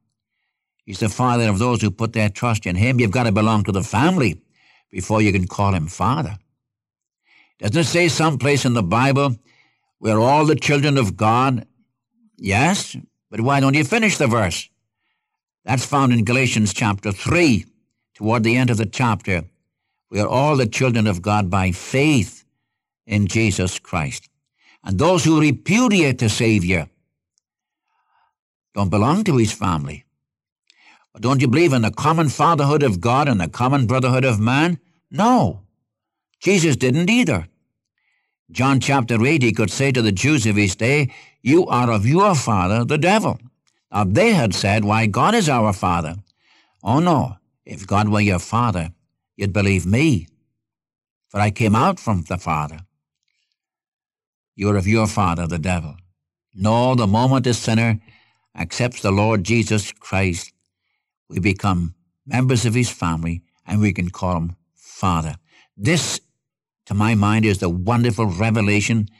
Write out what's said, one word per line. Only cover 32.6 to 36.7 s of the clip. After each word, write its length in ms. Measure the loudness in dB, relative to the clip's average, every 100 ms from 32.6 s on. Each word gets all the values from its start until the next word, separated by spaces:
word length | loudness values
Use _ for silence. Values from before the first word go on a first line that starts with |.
| 2 2
of 180 | 2 0
God 280 | 0 0 2
and 120 | 0
the 80 | -2
common 380 | -2 0 0 0
brotherhood 380 | 0 2 2
of 160 | 2 0
man? 380 | 0 2 0 -2 _ _ _
No. 520 | 0 2 4 2 -4 -14 _ _ _ _ _ _ _
Jesus 340 | 0 2 2